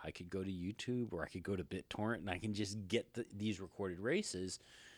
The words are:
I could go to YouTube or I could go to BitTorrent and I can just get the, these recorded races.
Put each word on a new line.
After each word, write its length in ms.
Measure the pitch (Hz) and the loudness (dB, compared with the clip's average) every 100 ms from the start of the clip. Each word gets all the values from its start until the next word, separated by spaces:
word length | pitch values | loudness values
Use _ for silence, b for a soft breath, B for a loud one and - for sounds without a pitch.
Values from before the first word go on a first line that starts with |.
I 60 | 80 | -2
could 180 | - 90 | -6 -2
go 120 | 95 | 0
to 60 | 95 | 0
YouTube 640 | 92 90 107 - 123 117 | 0 0 0 0 2 2
or 80 | 85 | 0
I 40 | 80 | -2
could 160 | 95 | -2
go 120 | 87 98 | 0 0
to 80 | |
BitTorrent 520 | 87 95 - - 107 113 | 0 -4 -4 0 2 2
and 100 | 98 | 0
I 100 | 90 | 0
can 140 | 107 101 | 0 0
just 320 | 104 104 95 | 0 0 2
get 260 | 117 - | 2 2
the, 120 | - 120 98 | -2 -4 0
these 240 | 107 92 | 0 0
recorded 400 | 95 - 98 87 | -2 -2 -2 0
races. 580 | 107 175 208 90 92 - B B B | 2 2 2 -2 -2 -4 B B B